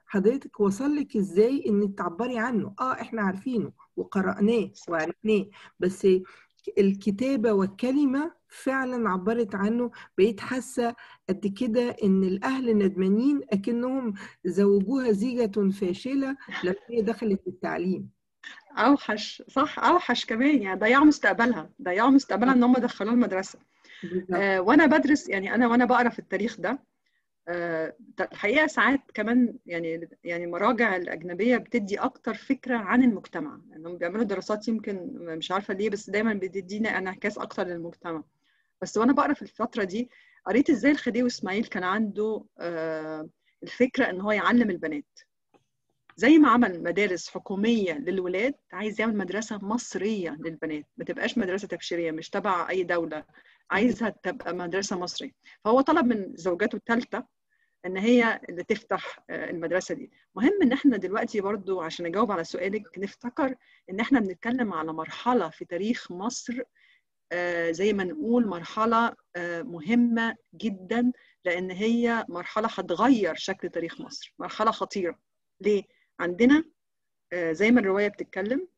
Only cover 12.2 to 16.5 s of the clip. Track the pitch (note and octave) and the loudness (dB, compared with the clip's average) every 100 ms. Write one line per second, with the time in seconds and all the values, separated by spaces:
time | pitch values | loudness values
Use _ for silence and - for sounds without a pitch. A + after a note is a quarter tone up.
12.2 | F#3 F#3+ C4 C4 A#3+ G#3 F#3+ F3+ F#3+ G#3 | 2 0 -2 -2 2 4 2 2 2 4
13.2 | C4+ C#4+ - G3 G3 A#3 B3+ C4+ A#3+ G3+ | 4 2 0 -2 0 -2 -2 -2 -4 -6
14.2 | - - F#3 F3 G3+ G3+ F#3+ C4+ B3+ G3 | -10 -8 -4 2 4 4 2 0 2 2
15.2 | B3 A#3+ A3 G#3 G3 G3 F3+ F#3+ B3+ C#4 | 0 0 0 2 0 0 -2 -4 -4 -2
16.2 | C4+ C4+ - | -2 -6 -10